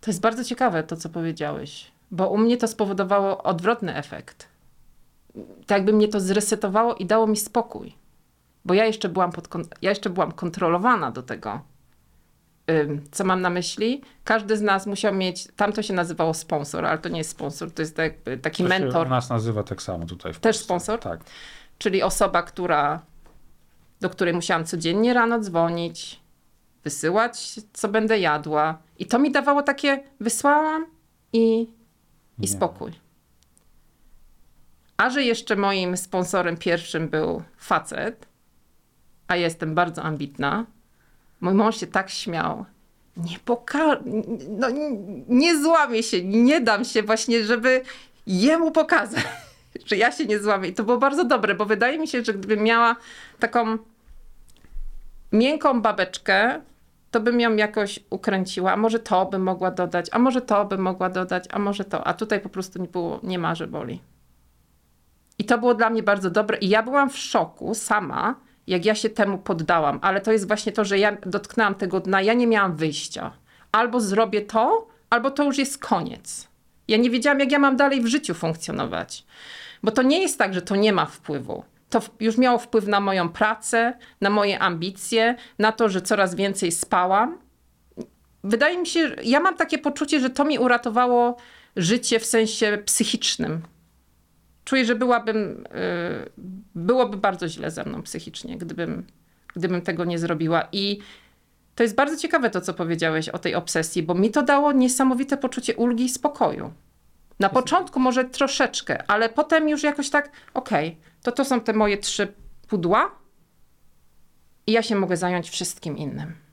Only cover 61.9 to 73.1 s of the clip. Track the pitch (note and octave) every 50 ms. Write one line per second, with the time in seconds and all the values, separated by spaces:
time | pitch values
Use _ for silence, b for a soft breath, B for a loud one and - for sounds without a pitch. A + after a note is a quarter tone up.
61.9 | - - - - F3+ - G#3+ G#3 A3 G3+ G3+ F#3 - F#3+ F#3 F#3+ - F3+ F#3 E3+
62.9 | - F3+ F3 E3+ D3+ - - - F#3 F3+ E3+ D#3+ E3+ E3 E3+ - - D3+ - -
63.9 | - F3+ - _ _ _ _ _ _ _ _ _ _ _ _ _ _ _ _ _
64.9 | _ _ _ _ _ _ _ _ _ _ - - A#3+ A#3 A3 B3 A#3+ G#3+ A#3+ A3+
65.9 | A#3 A3+ G#3 G3 G3+ G3+ F#3 F#3 E3+ G#3 G#3+ G#3 - - G#3 F#3 G3+ G#3+ A3+ A#3+
66.9 | C4 C#4+ C#4 C4 C#4 - - - - A#3 E3 D#3+ - - - - A3 A3 - -
67.9 | - G#3+ F#3 C#3+ - - - G#3 C4 b b b b b b - F#3 F3+ E3+ G#3
68.9 | G#3+ G#3+ - A3 G#3+ - G#3+ G3 G3 F#3 - - G3 E3 D#3+ D#3 F3 E3+ D#3 C#3+
69.9 | C#3 C#3+ - G3 F#3+ G3 G3 A3 A3 A3 G3 F#3 G#3+ G#3 - A3+ G#3+ A3 G#3+ F#3+
70.9 | G3+ G3 G3+ G#3 G#3 G3+ - F#3+ F3 G3+ G#3 - - - A3 G3+ F#3+ G3 G#3 F3+
71.9 | E3+ F#3+ F3+ F#3 F#3+ G3 F#3+ G#3 A3+ A#3+ B3 A#3 A3+ G#3+ G3+ F#3+ E3+ D3+ D#3+ D#3+
72.9 | D3 - - -